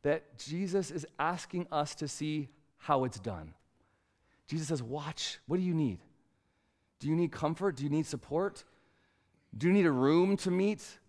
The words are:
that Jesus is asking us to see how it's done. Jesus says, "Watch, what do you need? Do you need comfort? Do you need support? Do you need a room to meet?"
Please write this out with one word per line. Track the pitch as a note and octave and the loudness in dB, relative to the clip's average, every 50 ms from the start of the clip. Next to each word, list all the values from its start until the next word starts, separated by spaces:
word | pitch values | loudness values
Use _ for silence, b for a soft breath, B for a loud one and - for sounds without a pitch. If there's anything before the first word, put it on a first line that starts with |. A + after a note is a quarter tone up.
that | - D3 D3+ D#3+ - - - A2+ | 0 0 0 0 -4 -12 -18 -16
Jesus | - C#3+ D3+ F3 G3 F#3 F3 G3 F3+ - | -10 -8 -6 -4 -4 0 -2 -2 -2 -2
is | D3 D#3+ C#3+ - _ - | -6 -8 -10 -10 _ -2
asking | C#3+ D#3+ F3+ E3 - - - F3 F3 - | -2 -2 -2 -4 -8 -6 -6 -6 -6 -2
us | D#3 D3+ D3 D3 - | -2 -4 -4 -4 -6
to | - D#3 C#3+ | -8 -8 -8
see | - - D3+ D#3 D#3 D3+ C#3+ C3 _ _ _ _ _ _ | -6 -6 -4 -4 -2 -4 -6 -8 _ _ _ _ _ _
how | - - D3 C3+ C3 | -2 0 2 2 2
it's | B2 G#2 G#2+ | 0 -4 -6
done. | F#2+ A#2 G2 E2+ D#2+ D#2 - _ _ _ _ _ _ _ _ _ _ _ _ _ _ _ _ _ _ - | -8 -8 -8 -8 -10 -14 -18 _ _ _ _ _ _ _ _ _ _ _ _ _ _ _ _ _ _ -6
Jesus | D3 D#3+ D#3 | -6 -4 -2
says, | C#3 E3 C3+ | -2 -4 -4
"Watch, | A#2+ A2+ C3 D3+ C#3+ D3+ D#3 - - - - - _ | -4 -6 -6 -6 -6 -8 -8 -6 -8 -8 -8 -10 _
what | - D#3 F#3 | -2 0 0
do | |
you | F#3 F3+ E3+ | 2 2 2
need? | D#3+ D3+ B2 F#2 F2 - - _ _ _ _ _ _ _ _ _ _ _ _ _ _ _ _ _ _ | 2 2 2 0 -2 -10 -20 _ _ _ _ _ _ _ _ _ _ _ _ _ _ _ _ _ _
Do | - C#3+ | -2 0
you | D#3 | 2
need | E3 F3 D#3+ | 2 2 0
comfort? | - - D#3 D3+ D#3+ - F#3+ G3+ D3+ | 0 0 0 0 0 0 -2 -2 -2
Do | B2 C#3 | 0 -2
you | D3 | 0
need | C#3+ D#3 D3+ | 0 0 0
support? | - - B2+ - - C#3+ D#3+ F#3+ G#3 - - - b b b b b b b b b b b b b b b _ _ - | -2 -6 -10 -8 -4 -2 -2 -2 -2 -6 -10 -20 b b b b b b b b b b b b b b b _ _ -8
Do | G#2+ C3 E3+ | 0 4 6
you | |
need | F#3+ G3+ F3+ | 6 8 6
a | E3 | 6
room | C#3+ B2+ B2+ C#3 D#3 E3+ F3+ F#3+ G3+ F#3+ | 6 6 6 6 6 6 6 4 2 0
to | - F#3 | 2 0
meet?" | F3 F#3 F#3+ G#3 G#3+ - - - - - _ | 2 2 2 2 0 -2 -8 -18 -18 -20 _